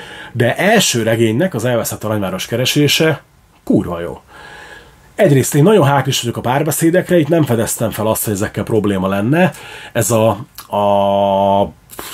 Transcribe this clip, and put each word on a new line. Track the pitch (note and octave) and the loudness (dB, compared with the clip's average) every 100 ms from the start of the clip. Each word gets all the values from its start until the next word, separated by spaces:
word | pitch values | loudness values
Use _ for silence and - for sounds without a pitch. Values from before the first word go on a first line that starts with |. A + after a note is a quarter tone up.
| - - - | -18 -18 -10
de | A#2+ A#2+ C3 | -2 -2 0
első | F3+ A3+ - B2 | 2 2 2 0
regénynek, | A2 A2+ A2+ A2+ E3+ | 0 2 2 2 -2
az | A#2+ A#2+ | -2 -2
Elveszett | A#2+ G2 G#2 | -2 -4 -6
Aranyváros | G#2+ G#2+ F#2+ F#2 - | -4 -4 -4 -6 -6
keresése | A#2 B2+ C#3+ D3 - D#3+ C#3 - _ _ _ | -4 -2 2 2 2 0 -2 -8 _ _ _
kurva | - E3+ F2+ E2+ | 0 0 0 -6
jó. | E2+ B1+ - - - - - - - _ _ - | -8 -12 -18 -20 -20 -20 -20 -20 -20 _ _ 0
Egyrészt | G3 C3+ A2+ D3+ | 4 4 2 2
én | |
nagyon | E3 G#3+ C3+ | 4 6 4
háklis | C#3 C3+ - | 2 0 -2
vagyok | A#2 A2+ | -4 -4
a | |
párbeszédekre, | G#2+ C3+ D3+ - E3 F3+ F3+ F3+ | -2 -2 -2 0 2 2 2 2
itt | D3 | 2
nem | E3+ | 2
fedeztem | C#3 A#2 G#2+ - A2+ | 2 0 -2 -4 -4
fel | - G#2+ | -2 -2
azt, | A2 | -2
hogy | - | -2
ezekkel | G2 G2+ - | -4 -4 -4
probléma | G2 A2+ G2+ G2 F#2+ | -2 0 0 0 -2
lenne. | G2 G#2+ D#3+ F3 - - - - | -2 0 2 0 -2 -14 -20 -8
Ez | A#2+ G#2+ | -4 0
a, | A2+ A2 G#2 C3 - - G2+ | 2 2 0 -6 -20 -6 -2
a, | G2+ G2+ G2 G2+ G2 G2 G2 G2 F#2+ - _ - - | 2 2 2 2 2 2 2 2 0 -6 _ -18 -14